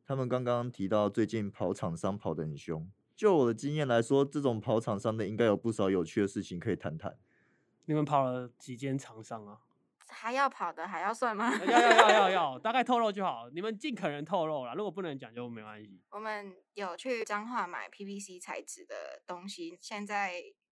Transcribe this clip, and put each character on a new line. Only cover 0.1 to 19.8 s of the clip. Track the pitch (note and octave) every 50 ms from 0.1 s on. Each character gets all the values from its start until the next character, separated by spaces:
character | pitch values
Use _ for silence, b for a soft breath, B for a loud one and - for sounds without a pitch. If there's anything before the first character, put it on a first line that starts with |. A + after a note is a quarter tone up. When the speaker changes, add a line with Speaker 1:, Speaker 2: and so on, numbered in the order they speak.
| C#3
Speaker 1:
们 | C3+ B2+
刚 | A#2+ B2+ B2+
刚 | B2 B2 A#2+ A#2+ A#2+ B2
提 | - - F#2+ F#2
到 | A2 G#2 G#2 G#2
最 | - A#2 A2
近 | G2+ A2+ A2 G2+ G2
跑 | - - F#2+ F2 G2+
厂 | - - F2 E2
商 | E2+ - F#2+ G2+
跑 | G#2 - F#2+
得 | D#2+ D#2+ D#2
很 | D#2 D2
凶。 | C#2+ - - D#2+ D#2 D#2+ F#2+ - _ _ _ _
就 | - G#3+ G#3 F#3
我 | D3+ B2+
的 | A#2+
经 | A2+ G#2+ C#3 C#3+ D3+
验 | D#3 D3
来 | C3 A#2 A#2
说， | A#2 - C3+ C#3 C#3
这 | C#3+ - D3
种 | C#3 C3 A2+ G#2+
跑 | - C3 A2 A2+
厂 | - B2 G#2 G2
商 | - A2+ A2
的 | A2+ G#2
应 | F#2+ A#2
该 | A#2+ A#2+
有 | A2 G2+
不 | - - A#2
少 | A2 - G2 F#2+
有 | F#2+ F2+
趣 | E2 D#2+ - A2
的 | G2+ G2
事 | - G#2
情 | F#2 - F#2 E2+
可 | - A2+
以 | F2+
谈 | - - F2+ D#2+
谈。 | D#2+ - - - _ _ _ _ _ _ _ _ _ _ _ _ _ _
Speaker 2:
你 | D#3+
们 | D3+ D3+
跑 | D3+ D3 D3+ C#3 C3+
了 | B2+ B2+ B2+ B2 A#2+ - _
几 | - C3+ B2
间 | A#2 C#3 C#3 C3
厂 | C#3 - - A#2 A2
商 | A2 - A#2+ A2 G#2
啊？ | G#2 G#2 - _ _ _ _ _ _ _ _ - -
Speaker 3:
还 | - - A3 A3+
要 | B3 C4+ C#4 C4+
跑 | - - G3 E3+
的 | D#3+ D#3+ E3 G3
还 | F#3 D#3+
要 | F3+ G#3
算 | A3+ - B3+ A#3 G#3+
吗？ | G3 A3+ B3 - A3 -
Speaker 2:
要， | C#4
要， | A#3+ A#3+ A#3+ A#3
要， | A3+ A3+ A3+ G#3+
要， | G#3+ G#3+ G3 F#3
要， | F#3+ F#3 D#3+ C#3 B2+ B2+
大 | - A3
概 | A#3 C4
透 | A#3 B3 B3+ A#3
露 | A3+ G#3+
就 | F#3+ G3+
好， | F#3+ E3+ C3 A2+ A#2 B2
你 | C#3 E3+
们 | G3+ A3+ A3
尽 | G3+ - D4+ A#3
可 | F#3+ F#3 D#3
能 | C#3+ D3 D#3
透 | D#3+ G3+ F3+ D#3
露 | D#3 D#3 C#3 B2+
啦， | A#2+
如 | B2 F3+
果 | G#3+ F#3+
不 | D#3+ G3
能 | F#3 D#3+ C#3 C3
讲 | B2+ A2 A2+
就 | A#2+ B2
没 | A#2+ A#2 A2
关 | G#2+ G#2+ G#2+ G#2+ G#2+
系。 | G2 F#2+ F2+ _ _
Speaker 3:
我 | G3+ G#3
们 | A3 A3 G#3+ G#3 G3+ G3 F3+ F#3 _ _
有 | _ G3+ G3+ F3+ E3+
去 | - - C4 B3 A3+ G#3
彰 | - G#3 G#3 G#3+
化 | A#3 B3 A#3 F3+
买 | F3 E3+ A#2+ G2 -
P | - - G3+
V | G3 G3+ G3+
C | G3 F#3+ F3+ F3+
材 | - - - -
质 | - - - - -
的 | - - F#2+ D2+ C2+ C2 - _
东 | - F3+ F3 F#3+
西， | G3 - F3+ E3 E3+ F3+ F3